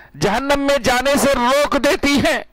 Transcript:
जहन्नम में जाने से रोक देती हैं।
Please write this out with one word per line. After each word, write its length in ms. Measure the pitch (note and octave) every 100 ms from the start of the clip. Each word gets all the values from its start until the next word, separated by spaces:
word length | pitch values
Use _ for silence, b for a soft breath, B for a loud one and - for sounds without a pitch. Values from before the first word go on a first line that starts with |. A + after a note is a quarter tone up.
| B -
जहन्नम 440 | G3 A3 C#4 C#4+
में 220 | C#4 C#4
जाने 320 | A#3 B3 C4+ C#4
से 160 | C4
रोक 440 | C4 A#3+ C#4+ D4 C#4+
देती 400 | C#4+ F#4 C#4+ C#4+
हैं। 260 | D#4+ B3+ -